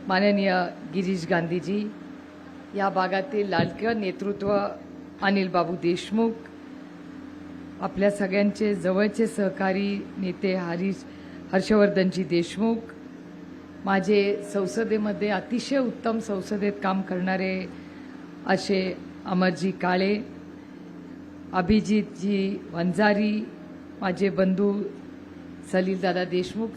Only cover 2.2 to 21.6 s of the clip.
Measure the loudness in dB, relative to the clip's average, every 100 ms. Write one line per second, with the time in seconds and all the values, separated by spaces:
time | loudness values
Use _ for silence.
2.2 | -16 -18 -18 -18 -8 -2 0 2 2 0
3.2 | 0 0 2 2 2 0 0 0 -2 -2
4.2 | -2 -2 2 2 0 -6 -14 -16 -16 -2
5.2 | 2 4 4 2 2 0 2 0 0 2
6.2 | 2 0 -10 -16 -16 -16 -16 -16 -16 -14
7.2 | -14 -14 -14 -14 -14 -6 -4 2 2 2
8.2 | 2 4 2 2 0 2 2 4 2 2
9.2 | 0 2 0 2 0 2 0 -2 -6 -4
10.2 | -4 -2 0 0 -2 -2 -2 -2 -8 -16
11.2 | -16 -14 0 2 6 6 6 6 2 2
12.2 | 2 2 0 0 0 0 -4 -14 -16 -16
13.2 | -16 -16 -16 -16 -16 -6 0 2 4 4
14.2 | 4 0 -2 0 0 0 2 2 0 0
15.2 | 0 0 0 -2 0 2 0 0 -2 -2
16.2 | -2 -4 -2 -2 0 0 0 0 0 -2
17.2 | 0 0 0 -2 -6 -10 -14 -16 -16 -16
18.2 | -16 -6 0 2 2 2 0 -4 -10 -12
19.2 | -2 2 2 2 0 0 2 2 4 0
20.2 | -2 -12 -16 -16 -16 -16 -16 -16 -14 -14
21.2 | -16 -16 -4 0